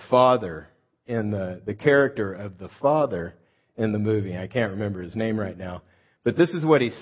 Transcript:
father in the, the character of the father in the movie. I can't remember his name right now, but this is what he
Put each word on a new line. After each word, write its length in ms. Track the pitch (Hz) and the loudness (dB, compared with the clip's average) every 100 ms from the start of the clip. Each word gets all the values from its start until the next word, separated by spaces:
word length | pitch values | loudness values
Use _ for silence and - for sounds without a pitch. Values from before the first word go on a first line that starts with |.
| - | 2
father 580 | 123 127 127 101 78 76 _ _ _ - | 6 6 4 0 -10 -14 _ _ _ -6
in 240 | 117 107 | -4 -2
the, 320 | 104 92 90 | -2 -4 -8
the 100 | 104 | -10
character 600 | 104 147 143 139 135 101 | -2 4 4 4 0 -6
of 240 | 92 104 92 | -6 -12 -14
the 100 | 92 - | -18 -2
father 520 | 139 151 139 92 85 - _ _ _ - | 0 2 0 -2 -8 -12 _ _ _ -4
in 140 | 110 | -2
the 60 | 107 | 0
movie. 380 | 104 107 98 90 | 0 0 -2 -6
I 100 | 95 | -6
can't 260 | 127 110 | -2 -2
remember 280 | 95 104 95 | -2 -4 -6
his 160 | 87 104 | -8 -4
name 240 | 110 110 | -2 -2
right 160 | 98 90 | -4 -8
now, 260 | 92 90 - _ _ _ | -12 -12 -16 _ _ _
but 140 | - 117 | -4 2
this 140 | 170 | 0
is 160 | 175 156 | 2 4
what 160 | 147 | 4
he 80 | 123 - | 4 0